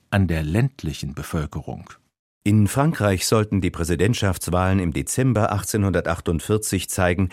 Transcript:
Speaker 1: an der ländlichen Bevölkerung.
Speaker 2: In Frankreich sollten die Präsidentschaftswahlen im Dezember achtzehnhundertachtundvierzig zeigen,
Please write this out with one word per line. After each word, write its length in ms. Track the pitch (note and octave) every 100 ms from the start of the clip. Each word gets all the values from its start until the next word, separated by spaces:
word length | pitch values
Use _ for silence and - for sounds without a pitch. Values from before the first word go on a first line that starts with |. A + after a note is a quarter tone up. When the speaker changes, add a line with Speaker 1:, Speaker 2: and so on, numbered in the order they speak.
| -
Speaker 1:
an 180 | G2+ F2
der 140 | D#2+
ländlichen 680 | D2+ G2 C3+ - D#2+ C#2+ C#2+
Bevölkerung. 800 | - C#2+ E2 C#2+ D#2 - - - - _ _ _ _
Speaker 2:
In 240 | G#2 G#2+ G2+
Frankreich 580 | C3 D3+ D#3+ G#2 F#2+ -
sollten 340 | A2+ G#2 G2
die 100 | F2+
Präsidentschaftswahlen 1080 | - E2 E2+ G2+ A#2+ G2 F2+ - F2+ F#2 F#2+
im 160 | F2
Dezember 580 | D2 - - C3+ G#2+ A2
achtzehnhundertachtundvierzig 1400 | G2+ - A2 G2 F2 D#2+ E2 - E2 - G#2+ - F#2 -
zeigen, 400 | - F2+ F2+ F#2